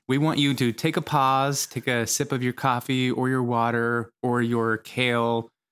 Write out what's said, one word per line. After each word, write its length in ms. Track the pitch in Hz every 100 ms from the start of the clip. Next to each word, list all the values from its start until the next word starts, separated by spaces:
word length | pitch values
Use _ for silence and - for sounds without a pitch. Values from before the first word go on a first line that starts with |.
| -
we 100 | 135
want 220 | 156 147
you 140 | 139 127
to 180 | 120
take 240 | 110 160 175
a 40 |
pause, 640 | - 151 135 135 139 135 -
take 200 | 127 131
a 180 | 120 110
sip 260 | - 139
of 120 | 131
your 100 | 123
coffee 560 | - 135 123 - 131 127
or 200 | 123 127
your 140 | 131
water 680 | 120 117 117 117 117 120 113 _
or 200 | 127 120
your 360 | 117 117 113 110
kale 720 | - 131 123 120 117 117 113 _ _